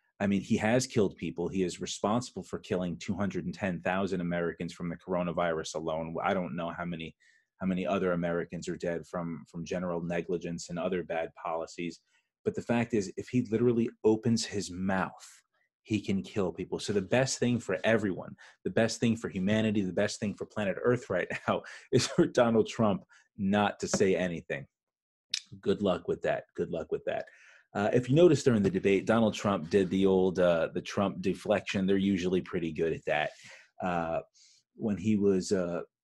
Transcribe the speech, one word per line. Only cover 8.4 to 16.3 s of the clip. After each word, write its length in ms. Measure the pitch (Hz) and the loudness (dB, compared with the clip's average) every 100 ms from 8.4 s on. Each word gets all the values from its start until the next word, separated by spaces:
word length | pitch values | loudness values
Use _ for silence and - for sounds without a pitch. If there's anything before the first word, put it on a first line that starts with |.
| 80 85 78 | -4 -8 -8
are 80 | 85 | -4
dead 300 | 87 82 78 | -4 -4 -6
from, 380 | 90 85 78 - | -6 -6 -8 -10
from 160 | 87 82 | -12 -6
general 340 | 92 90 85 | -4 -2 -4
negligence 720 | 85 85 82 87 85 85 - | -2 -4 -2 -4 -4 -8 -8
and 80 | 85 | -6
other 240 | 90 92 | -2 -4
bad 260 | 78 82 82 - | -2 -4 -4 -8
policies. 580 | 87 82 80 - 85 80 _ _ _ _ - | -6 -6 -8 -6 -8 -8 _ _ _ _ -6
But 80 | |
the 80 | 90 | -4
fact 320 | - 120 117 | -2 0 2
is, 180 | 110 92 - | 0 -2 -6
if 100 | - | -2
he 140 | 123 107 | -2 0
literally 400 | 110 123 117 117 - | 2 2 2 0 2
opens 400 | 110 110 117 113 - | 2 4 2 0 0
his 240 | 104 87 | -6 -6
mouth, 420 | 87 95 95 87 - - - _ _ _ _ | -4 -2 0 -2 -6 -20 -20 _ _ _ _
he 180 | - 107 | -4 -2
can 220 | - 98 | 0 -4
kill 280 | - | -2